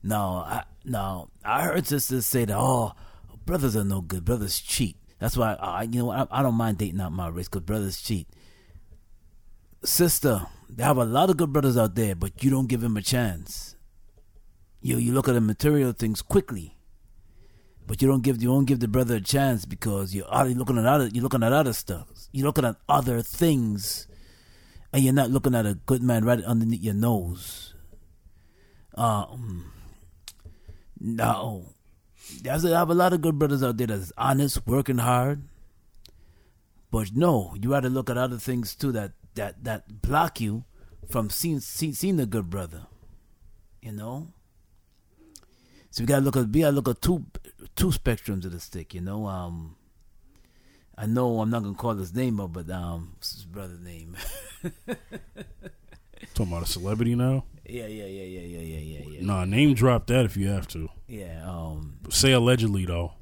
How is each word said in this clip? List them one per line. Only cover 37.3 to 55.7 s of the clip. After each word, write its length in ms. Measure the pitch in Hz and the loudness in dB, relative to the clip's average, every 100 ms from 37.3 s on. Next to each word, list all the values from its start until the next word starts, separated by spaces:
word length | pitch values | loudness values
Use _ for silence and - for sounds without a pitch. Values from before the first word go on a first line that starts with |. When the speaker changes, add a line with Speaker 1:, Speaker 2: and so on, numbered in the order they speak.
| 131 90 104 | 4 0 -4
Speaker 1:
you 100 | 117 | 0
gotta 180 | 139 127 | 2 2
look 220 | 131 127 | -2 -2
at 60 | 123 | 0
other 220 | 127 120 | -2 -2
things 360 | - 127 107 | -4 -4 -4
too 160 | - 139 | -4 -2
that, 200 | 113 98 - - | -2 -4 -10 -14
that, 280 | - - - | -8 -8 -8
that 380 | 117 110 - 110 | -8 -8 -10 -6
block 380 | 110 143 165 - | 0 2 0 0
you 240 | 110 110 127 - - - - | -4 -4 -8 -20 -20 -18 -6
from 220 | 120 107 | -2 -2
seeing, 300 | - 170 147 | -2 -2 -2
see-, 320 | - - 160 | -4 -4 -4
seeing 240 | 123 190 175 | -2 0 2
the 100 | 120 | 0
good 240 | 110 90 | -2 -4
brother. 360 | 95 85 78 - - - - _ _ - - - - | -6 -8 -12 -18 -20 -20 -20 _ _ -20 -20 -20 -18
You 120 | 113 | -12
know? 360 | 104 110 131 165 _ _ _ _ _ _ _ _ _ - - _ _ _ - _ | -10 -8 -10 -12 _ _ _ _ _ _ _ _ _ -20 -20 _ _ _ -20 _
So 120 | - | -4
we 40 | 117 | 2
gotta 160 | 139 | 4
look 120 | 139 135 | 4 2
at, 120 | 113 | 2
we 120 | 127 | 4
gotta 140 | 156 | 4
look 140 | 139 123 | 4 0
at 120 | 120 | 0
two, 240 | - 175 - - - - - | 0 0 -4 -16 -18 -20 -14
two 140 | - 185 | 0 2
spectrums 560 | 135 - 110 - 95 | 2 0 -2 -2 -6
of 80 | 90 | -6
the 80 | 85 | -10
stick, 320 | - 92 80 | -12 -12 -12
you 60 | 92 | -10
know? 260 | 90 104 104 | -8 -6 -6
Um, 500 | 95 87 85 80 - _ _ - - - _ _ _ _ _ _ - | -6 -8 -10 -12 -18 _ _ -20 -20 -20 _ _ _ _ _ _ -10
I 100 | 107 | -2
know 340 | 117 123 113 | 0 2 0
I'm 100 | 110 | 0
not 120 | 117 | -2
gonna 120 | 101 | -4
call 200 | 95 117 | -4 -4
his 200 | 104 90 | -4 -4
name 260 | 104 127 107 | -2 -2 -2
up, 120 | 95 | -6
but, 180 | 85 82 | -10 -8
um, 420 | 92 87 85 80 | -6 -6 -8 -10
what's 200 | 82 - | -12 -14
his 100 | - | -14
brother's 360 | 92 90 92 87 | -14 -14 -14 -14
name? 360 | 87 85 80 85 - 523 508 - | -16 -16 -16 -12 -10 -12 -16 -12
<laughs> 240 | - - - - - 220 - - - - 190 | -12 -12 -12 -12 -12 -18 -16 -20 -18 -18 -18